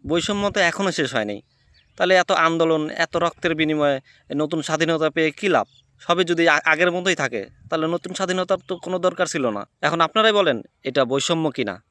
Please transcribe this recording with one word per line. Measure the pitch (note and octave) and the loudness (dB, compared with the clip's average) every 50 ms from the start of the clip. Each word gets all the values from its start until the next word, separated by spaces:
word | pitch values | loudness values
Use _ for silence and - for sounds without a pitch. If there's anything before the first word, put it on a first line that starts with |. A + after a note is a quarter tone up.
| - C#3 | -4 -2
বৈষম্য | D#3+ E3+ D#3+ - G3+ G3+ G3+ G3+ G3 | -2 -2 -2 -2 -4 -2 -2 -2 0
তো | G#3 F3+ E3+ | 2 0 0
এখনও | D#3+ - G3 F#3+ | 0 0 -2 -2
শেষ | D#3+ - D3 B2+ C3 | 0 -2 -4 -2 -2
হয় | A#2 G#2 G#2 | -2 -2 -2
নাই। | G2+ G2+ _ _ _ _ _ _ _ _ _ _ _ | -6 -10 _ _ _ _ _ _ _ _ _ _ _
তাহলে | - F#3 F3+ F#3 F#3 | -2 2 4 4 4
এত | F3 - F#3+ E3 E3 | 4 4 2 2 4
আন্দোলন, | E3 E3 E3 E3 E3 D#3+ D#3 D3+ D3+ - - E3 | 2 2 2 2 2 2 0 -2 -4 -2 -4 -4
এত | - - | -2 0
রক্তের | E3+ E3+ E3 - _ - E3+ D#3+ D#3 | -2 -2 -2 -4 _ -4 -2 0 0
বিনিময়ে | D#3 D3+ D#3 D3+ D3 C#3+ C#3 C3 _ _ _ _ _ _ - C#3+ | 0 0 0 0 2 0 0 -2 _ _ _ _ _ _ -4 -4
নতুন | D3+ D3 E3+ D#3+ - | -2 -2 -2 -6 -2
স্বাধীনতা | - D#3 D#3 D#3+ D#3+ E3 D3+ D#3+ D#3 C3+ | -2 -2 0 0 0 0 0 0 -2 0
পেয়ে | E3 D#3+ D#3 C#3+ - | 0 -2 -2 -2 -2
কী | - G3 D#3+ | -2 2 2
লাভ? | A#2 G2+ _ _ _ _ _ _ _ | 2 0 _ _ _ _ _ _ _
সবই | - - F3 F3 F#3 E3 | -2 -2 0 0 0 0
যদি | F3 E3 E3 E3 D3+ | 0 2 4 4 4
আ-, | D#3 - D#3+ | 4 4 2
আগের | D#3 D3+ F3+ F3+ E3+ | 2 4 2 0 0
মতোই | F3+ F3+ F#3+ F3 | 0 -2 -2 0
থাকে, | - C#3+ B2+ A#2+ G#2 G2 - _ _ - - | 0 -2 -4 -4 -8 -10 -10 _ _ -8 -6
তাহলে | E3+ D#3+ D#3 D#3+ E3+ | -4 -2 -2 -2 -2
নতুন | E3+ - F3+ F#3 | -4 -6 -8 -6
স্বাধীনতার | - F#3+ F3 F3+ F#3 F#3 F3+ G3 F#3 _ | -6 -4 -2 -2 -2 0 -2 -2 -4 _
তো | - F#3 E3+ - | -10 -10 -8 -6
কোনো | F3 F#3 F#3 F3 | -6 -4 0 0
দরকার | F3+ F3 F#3 F3+ D#3 - | 0 0 0 -4 -2 0
ছিল | D#3+ C3 A#2 G#2 | -2 -2 0 -2
না। | G2+ G2+ _ _ _ | -4 -10 _ _ _
এখন | - D3 D#3+ E3+ E3 | -2 0 2 2 0
আপনারাই | D#3 - A3 A3 A3 G#3 G3+ | 0 2 2 2 4 4 4
বলেন, | F#3+ D#3 B2+ A2 - - _ _ _ C3+ | 2 2 0 -2 -6 -14 _ _ _ -4
এটা | B2+ C#3+ C3 A#2 | 0 0 0 0
বৈষম্য | C3+ C#3 C3+ - E3+ E3 D#3+ D3+ B2 | 0 -4 -2 -2 -2 -2 -2 -4 -2
কি | - A#2+ G2+ | -4 -6 -6
না? | F#2 - _ _ | -6 -12 _ _